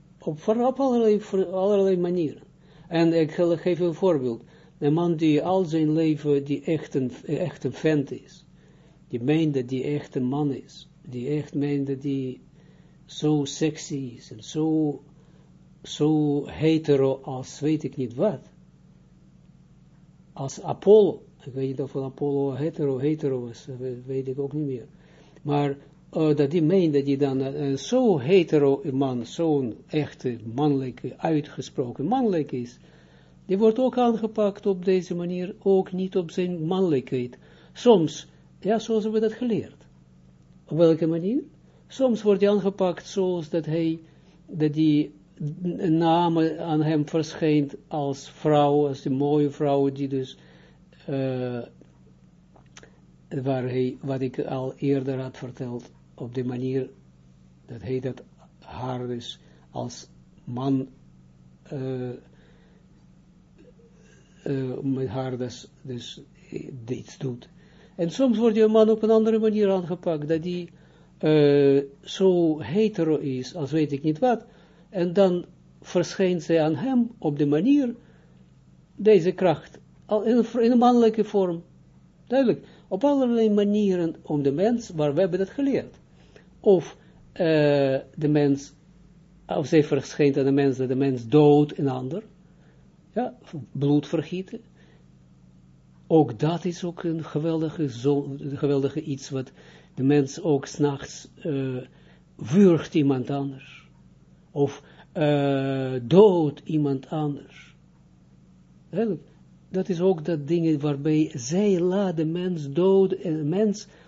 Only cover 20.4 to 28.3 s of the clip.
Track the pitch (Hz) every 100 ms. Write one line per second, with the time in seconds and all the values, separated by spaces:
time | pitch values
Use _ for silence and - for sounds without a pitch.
20.4 | 135 - 175 - 196 214 190 117 - -
21.4 | - 127 135 131 135 139 135 131 147 139
22.4 | 139 127 160 160 143 131 143 151 147 127
23.4 | 120 117 - 123 131 123 127 135 131 131
24.4 | 139 147 143 127 - - - - - -
25.4 | 143 143 143 143 - - - 170 156 147
26.4 | 139 170 151 196 165 143 139 135 143 135
27.4 | 135 143 143 135 - 247 247 160 123